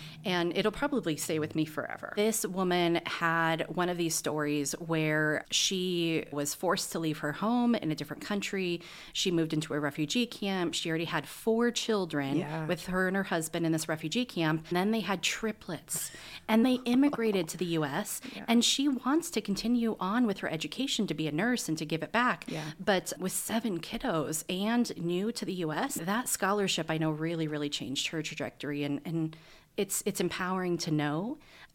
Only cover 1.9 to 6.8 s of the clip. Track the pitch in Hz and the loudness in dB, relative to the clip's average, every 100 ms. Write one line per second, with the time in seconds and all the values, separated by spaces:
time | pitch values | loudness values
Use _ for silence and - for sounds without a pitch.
1.9 | - - - 208 214 208 185 185 175 175 | -6 -6 0 2 2 -2 0 2 4 4
2.9 | 170 - - 170 165 165 165 - 160 175 | 2 0 0 2 2 2 2 -2 0 0
3.9 | 175 170 160 - 151 147 147 143 - 160 | 0 0 0 -2 0 0 0 -2 -4 -2
4.9 | 160 156 156 151 147 - - - 190 180 | 2 4 4 2 0 0 0 2 2 0
5.9 | 175 165 160 - 143 143 - 185 190 | 2 2 0 -2 -2 -2 0 0 0